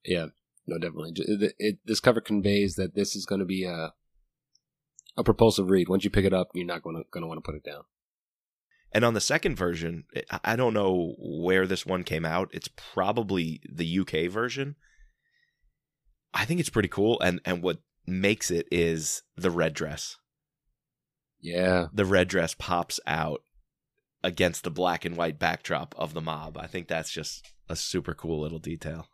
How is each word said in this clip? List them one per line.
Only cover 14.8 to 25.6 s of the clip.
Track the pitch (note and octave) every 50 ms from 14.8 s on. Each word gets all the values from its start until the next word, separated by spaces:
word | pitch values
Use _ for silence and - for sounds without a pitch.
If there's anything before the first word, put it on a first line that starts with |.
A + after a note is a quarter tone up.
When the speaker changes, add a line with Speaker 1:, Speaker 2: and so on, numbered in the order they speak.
| _ _ _ _ - - _ _ _ _ _ _ _ _ _ _ _ _ _ _ _ _ _ _ _ _ _ _ _ _
Speaker 2:
I | - - G2+
think | A#2 E3+ F3+
it's | - -
pretty | - A2+ G2+ F2+
cool, | - - G2+ A2 A#2 -
and, | - F2+ F2+ F2+ _
and | F#2+ F2+ F2
what | F2 F#2 E2 - _ _ _ _ _
makes | - F#2 F#2 F#2+ G2+ A2 - - -
it | F2 E2+ E2 -
is | E2+ F2 E2+ E2 E2 D#2+ D#2 - - - _ _ _
the | - F2 F#2
red | E2+ F2 E2+ E2 D2
dress. | - D#2+ D2+ D2+ - - - - _ _ _ _ _ _ _ _ _ _ _ _ _ _ _ _ _ _ _ _ _ _ _ _ _
Speaker 1:
Yeah. | - E2 E2+ F2+ F#2 F#2 F#2 F2+ E2+ D#2
Speaker 2:
The | - G#2+ G2+
red | F#2 G2 F#2 F#2 F#2
dress | F#2+ F#2 E2+ D#2+ -
pops | _ - - F2+ F2 E2+ - - - -
out | - - E2 D#2 D#2 D2+ - _ _ _ _ _ _ _ _ _ _ _ _ _ _ _ _
against | - F#2 F2 - F#2 F2 E2+ -
the | - F2
black | D#2 F2 F2+ F2+ E2+ E2+ -
and | F2 E2+
white | E2 E2+ E2 D#2 D2+
backdrop | F2 E2 E2 -